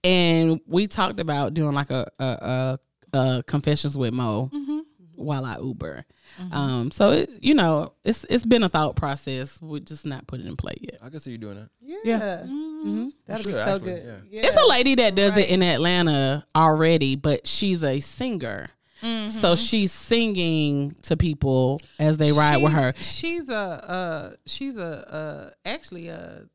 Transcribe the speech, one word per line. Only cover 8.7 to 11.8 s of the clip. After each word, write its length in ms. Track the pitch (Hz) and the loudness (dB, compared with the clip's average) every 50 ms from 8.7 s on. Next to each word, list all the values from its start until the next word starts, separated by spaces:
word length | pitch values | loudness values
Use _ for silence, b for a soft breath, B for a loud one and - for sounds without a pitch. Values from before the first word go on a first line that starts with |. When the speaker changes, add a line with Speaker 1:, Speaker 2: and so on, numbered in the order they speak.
| - 160 156 135 - | 2 0 0 0 0
Speaker 1:
process. 680 | - - 143 139 143 - 139 135 127 135 135 - - | -2 -4 -4 -6 -6 -6 -8 -6 -6 -8 -10 -12 -16
We're 160 | 170 160 151 147 | -14 -12 -12 -12
just 240 | - - 156 147 - | -12 -12 -16 -12 -10
not 220 | 151 135 127 - | -10 -10 -10 -12
putting 200 | - - - - | -12 -12 -12 -10
it 20 | - | -10
in 60 | - | -10
play 180 | - - - - - | -10 -10 -10 -10 -12
yet. 180 | - - - - | -14 -16 -16 -18
Speaker 3:
I 60 | 110 127 | -20 -18
can 120 | 156 156 | -18 -16
see 100 | - 135 | -14 -14
you 80 | 120 113 | -14 -12
doing 180 | 110 104 101 | -12 -14 -14
that. 120 | 101 110 - _ _ | -16 -18 -20 _ _